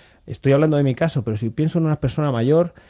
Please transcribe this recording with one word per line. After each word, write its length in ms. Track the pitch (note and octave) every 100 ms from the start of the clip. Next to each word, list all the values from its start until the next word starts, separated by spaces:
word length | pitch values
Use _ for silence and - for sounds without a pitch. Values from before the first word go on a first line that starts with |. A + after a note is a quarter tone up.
| - _ -
Estoy 240 | A2 C3+
hablando 260 | C#3 D#3 D3
de 60 |
mi 100 | C#3
caso, 300 | B2 E3 C#3
pero 120 | A#2 G#2
si 140 | A2+
pienso 300 | A#2 D#3 F3
en 60 | D#3+
una 140 | D3+
persona 320 | C3 C3 D3
mayor 440 | A#2 A#2+ D#3 F3 -